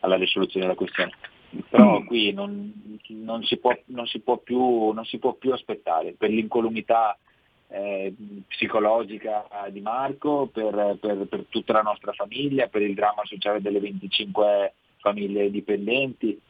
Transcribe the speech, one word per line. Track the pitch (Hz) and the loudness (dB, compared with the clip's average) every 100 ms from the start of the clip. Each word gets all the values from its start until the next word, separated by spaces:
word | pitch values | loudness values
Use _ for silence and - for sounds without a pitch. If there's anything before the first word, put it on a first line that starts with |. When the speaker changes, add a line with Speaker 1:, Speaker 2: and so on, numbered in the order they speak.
Speaker 1:
alla | 92 92 | 2 2
risoluzione | 92 - 92 95 92 | 2 0 0 0 -2
della | 90 | -2
questione. | 92 - 90 - - _ - - - | -4 -2 -4 -4 -20 _ -18 -14 2
Però | - 104 104 | 10 10 10
Speaker 2:
Mm. | 104 | 0
Speaker 1:
qui | 117 104 | 0 0
non, | 98 101 101 104 104 104 107 - | -2 -6 -8 -12 -14 -18 -20 -16
non | 110 110 113 113 | -14 -8 -6 -4
si | 120 | 0
può, | 123 120 _ | 2 0 _
non | 123 117 | -10 -8
si | 117 | -8
può | 117 120 | -2 -2
più, | - 123 127 120 110 | 0 0 2 4 2
non | 107 110 | 0 -6
si | - | -4
può | 131 | -2
più | - 127 | -2 -2
aspettare | 123 - 110 - 80 85 - | -4 -4 -8 -2 -2 -2 -2
per | 107 | 0
l'incolumità, | 110 110 117 113 113 - 117 113 101 _ _ _ _ _ | 0 0 0 0 -4 0 2 2 -2 _ _ _ _ _
eh, | 101 101 98 95 101 104 101 95 | -8 -4 -4 -6 -10 -16 -16 -14
psicologica | - 110 110 104 113 104 107 110 107 107 104 101 | -6 -2 2 2 2 0 -8 -6 -6 -6 -12 -12
di | 101 | -10
Marco, | 101 120 139 139 151 147 131 | -6 -4 -4 -4 -2 0 -2
per, | - 107 104 104 98 | -2 -2 0 0 -2
per, | 107 101 98 | -2 -4 -4
per | 101 - | -6 -4
tutta | 113 - | -6 2
la | 110 | 2
nostra | 107 104 104 | 2 -2 -6
famiglia, | - 101 117 143 135 117 | -8 -8 -4 -2 0 0
per | 107 | 0
il | 104 | 0
dramma | 98 104 104 104 | 2 0 0 -6
sociale | 101 104 104 | -6 -2 -2
delle | 101 101 | 0 -2
venticinque | 101 98 98 - 104 98 104 101 98 _ _ _ | -2 -8 -4 -4 -2 2 4 4 0 _ _ _
famiglie | 101 104 101 101 101 | -2 -2 -2 0 0
dipendenti. | 101 - 101 101 123 135 117 113 104 _ | 0 -2 -2 0 0 -2 -2 -4 -4 _